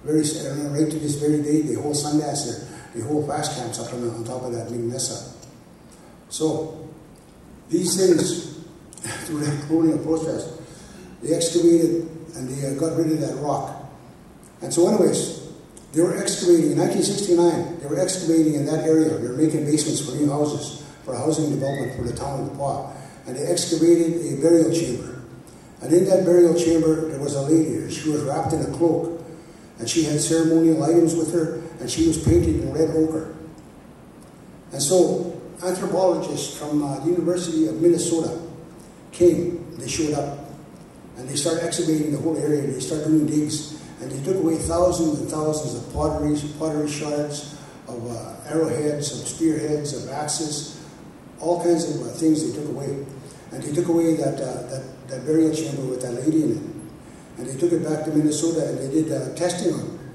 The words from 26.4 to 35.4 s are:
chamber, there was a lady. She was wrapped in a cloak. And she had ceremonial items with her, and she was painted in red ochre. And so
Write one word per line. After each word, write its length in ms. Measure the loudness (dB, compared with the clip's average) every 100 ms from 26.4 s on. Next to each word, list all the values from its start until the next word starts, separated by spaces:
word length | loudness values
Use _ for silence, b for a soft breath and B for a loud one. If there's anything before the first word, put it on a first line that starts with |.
| 8
chamber, 540 | 6 4 4 4 2 -2
there 100 | -4
was 160 | -4 -2
a 60 |
lady. 480 | 4 4 4 -2 -4
She 200 | -4 -2
was 120 | -2
wrapped 300 | 0 -2 0
in 80 | 0
a 160 | -2 2
cloak. 420 | 2 2 -2 -8 B B B B B -10
And 100 | -2
she 160 | 0
had 160 | 2 0
ceremonial 600 | 2 2 4 6 6 4
items 300 | 6 6 6
with 180 | 2 0
her, 300 | 0 -2 -4 B B
and 100 | -6
she 160 | 2 2
was 160 | 4
painted 340 | 4 4 4 0
in 140 | -2
red 200 | 0 2
ochre. 440 | 2 2 0 -8 -14 -18 -18 -20 -20 -20 -20 -20 -20 -20 -20 -20 -20 -12
And 100 | -4
so 580 | 2 4 4 2 -4 -8